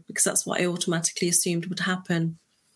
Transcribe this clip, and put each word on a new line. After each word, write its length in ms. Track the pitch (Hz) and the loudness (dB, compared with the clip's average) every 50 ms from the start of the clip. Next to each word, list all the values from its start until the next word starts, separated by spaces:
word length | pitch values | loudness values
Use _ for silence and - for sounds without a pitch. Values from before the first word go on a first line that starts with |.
| - - | -6 -6
because 160 | - - - | -2 0 2
that's 220 | - - - - | 2 2 2 0
what 140 | - - - | 0 0 0
I 60 | 180 | 0
automatically 640 | 180 175 180 175 - 165 165 165 - - - 190 175 | 0 0 -2 0 0 0 0 0 -2 -2 0 0 2
assumed 380 | 170 - - 185 170 170 170 185 | 2 2 2 2 0 0 -2 -4
would 140 | 180 170 | -4 -4
happen. 580 | 170 185 185 185 - - 180 165 165 165 165 - _ _ _ _ _ _ _ | -2 -2 -2 -2 -2 -2 0 0 0 0 -2 -6 _ _ _ _ _ _ _